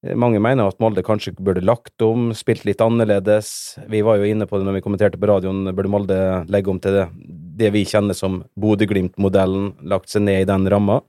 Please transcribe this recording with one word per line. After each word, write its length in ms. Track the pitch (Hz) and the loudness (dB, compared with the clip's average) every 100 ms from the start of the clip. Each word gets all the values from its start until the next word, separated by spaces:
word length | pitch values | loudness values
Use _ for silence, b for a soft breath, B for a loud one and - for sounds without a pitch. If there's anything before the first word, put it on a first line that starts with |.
| - | -6
Eh, 80 | |
mange 260 | 90 120 110 | 0 2 2
mener 280 | 110 131 101 | 2 2 0
at 120 | - | 2
Molde 240 | 113 98 | 0 0
kanskje 320 | 90 107 - 87 | -2 -2 -2 -4
burde 300 | 95 90 92 | -2 0 2
lagt 340 | 120 - _ | 0 -4 _
om, 300 | 110 117 117 | 0 0 -2
spilt 340 | 110 - 113 - | -4 -2 -2 -2
litt 120 | 98 | 0
annerledes. 1000 | 113 117 110 101 98 107 107 - - - - | 2 2 2 2 2 0 0 -14 -14 -16 -6
Vi 120 | 107 | 0
var 160 | 107 107 | 2 2
jo 60 | |
inne 220 | 101 107 104 | 2 0 -2
på 140 | 101 | -2
det 60 | 98 | -2
når 100 | 98 | -2
vi 60 | |
kommenterte 360 | 98 101 107 87 | -2 0 0 0
på 100 | 101 | 2
radioen, 460 | 101 92 98 95 92 | 2 0 -4 -4 -2
burde 140 | 98 | 0
Molde 560 | 101 98 95 95 92 85 | 0 0 0 0 -2 -2
legge 220 | 101 98 | -2 0
om 100 | 92 | -2
til 120 | 98 | 0
det, 180 | 98 90 - - 170 87 82 | 0 0 -8 -18 -18 -18 0
det 160 | 107 | 2
vi 100 | 104 | 2
kjenner 300 | 95 104 101 | 0 0 0
som 300 | 92 95 92 85 - | -2 -4 -6 -8 -4
Bodø-Glimt-modellen, 1160 | 107 104 107 98 92 - 98 98 95 95 101 - | 0 2 2 0 -2 0 2 2 2 0 -4 -8
lagt 260 | 73 95 - | -4 -4 -2
seg 120 | 104 | -2
ned 200 | 101 95 | 0 2
i 40 | 95 | 2
den 200 | 98 95 | 2 2
ramma. 320 | 101 101 120 | 2 2 0